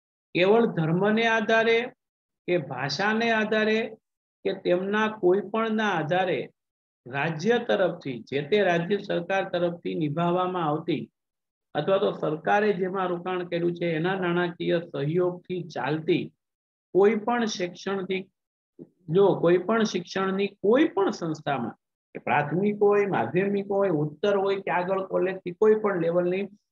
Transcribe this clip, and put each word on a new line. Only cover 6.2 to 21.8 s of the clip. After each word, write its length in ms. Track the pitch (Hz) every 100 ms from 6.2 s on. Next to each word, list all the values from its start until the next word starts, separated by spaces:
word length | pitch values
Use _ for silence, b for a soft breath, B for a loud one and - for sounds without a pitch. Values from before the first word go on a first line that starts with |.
| 185 135 - _ _ _ _ _ 120
રાજ્ય 520 | 139 160 151 190 240
તરફથી, 640 | - 208 180 - 139 120 -
જે 100 | 139
તે 220 | 147 208
રાજ્ય 340 | 185 170 170 202
સરકાર 520 | - 175 175 196 185
તરફથી 460 | 180 175 170 185 180
નિભાવવામાં 680 | 151 147 175 180 180 180
આવતી 460 | 156 151 160 139 107 _ _ _ _ _ _ 147
અથવા 220 | 147 196
તો 140 | 202
સરકારે 640 | 170 156 151 196 208 214
જેમાં 340 | 180 185 196 180
રોકાણ 400 | 175 185 180 175
કર્યું 260 | 170 170
છે 220 | 170 175 156
એના 200 | 175 190
નાણાકીય 640 | 175 175 175 170 170 175
સહયોગથી 840 | 170 143 143 170 180 180 - 180
ચાલતી 720 | 151 139 127 156 156 151 113 - _ _ _ _ _
કોઈ 220 | 180 202 226
પણ 300 | 226 240 220
શૈક્ષણિક, 840 | 208 180 175 196 196 185 190 190 _ _ _ _ - - _ -
જો 260 | 175 196 147
કોઈ 220 | 170 175
પણ 260 | 175 226
શિક્ષણની 640 | 220 185 175 190 190 190 202
કોઈ 400 | - 196 254 330
પણ 220 | - 370
સંસ્થામાં, 680 | - 165 151 - 135 113 -